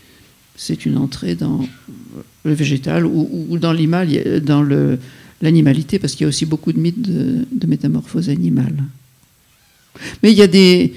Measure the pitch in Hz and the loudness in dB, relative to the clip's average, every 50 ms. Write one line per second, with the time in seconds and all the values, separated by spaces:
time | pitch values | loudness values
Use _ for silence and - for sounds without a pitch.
0 | _ _ - - - _ _ _ _ _ _ - - - - - - - 143 123 | _ _ -20 -20 -20 _ _ _ _ _ _ -16 -8 -8 -8 -6 -4 -2 -2 -2
1 | 135 131 - - - 180 175 170 156 135 - - 87 - - - - - - - | -2 -4 -6 -8 -6 -6 -6 -4 -4 -4 -4 -4 -6 -8 -10 -16 -20 -20 -20 -20
2 | - - - - - _ _ _ - 156 151 147 147 139 143 131 135 160 156 170 | -20 -20 -20 -20 -20 _ _ _ -4 -4 -2 0 0 -2 -2 -2 -2 -2 -2 0
3 | 170 160 165 165 151 - - 170 156 - 170 170 170 165 160 165 156 156 170 180 | 0 0 0 0 -2 -2 -4 -8 -6 -6 -4 -2 -2 -2 0 0 0 0 0 0
4 | 185 160 151 - - - - - 147 143 147 143 147 143 143 143 143 143 127 127 | 0 0 0 -2 -2 -2 -2 -2 0 0 2 2 2 2 2 2 2 0 -2 -2
5 | - - - - - - - - - 160 170 165 147 139 139 160 156 - 170 160 | -6 -12 -20 -20 -20 -20 -12 -4 0 2 4 4 4 4 2 0 0 -2 -4 -4
6 | - 131 - - 151 151 139 - 165 156 160 156 - 175 165 160 160 170 175 233 | -2 -4 -4 -2 -2 -2 -2 -2 -4 -4 -4 -4 -4 -4 -2 0 -2 -2 -2 -4
7 | 240 196 165 - - - - - - - 262 - - 160 147 143 - 143 156 156 | -4 -4 -2 -2 -2 -2 -2 -4 -4 -4 -4 -4 -2 -2 -2 -2 -2 -2 -2 -2
8 | 156 - - 160 175 - 143 170 170 170 147 139 131 - 151 143 135 131 - - | -4 -6 -6 -4 -2 -2 -2 -2 0 0 0 0 0 -2 -2 -4 -6 -6 -8 -16
9 | _ _ _ _ _ _ _ _ _ _ _ _ _ _ _ _ _ _ _ - | _ _ _ _ _ _ _ _ _ _ _ _ _ _ _ _ _ _ _ -18
10 | - - - - - 214 220 196 208 185 165 196 190 185 180 180 175 - - | -18 -16 -6 2 4 4 8 8 6 6 8 6 6 8 6 6 4 0 -2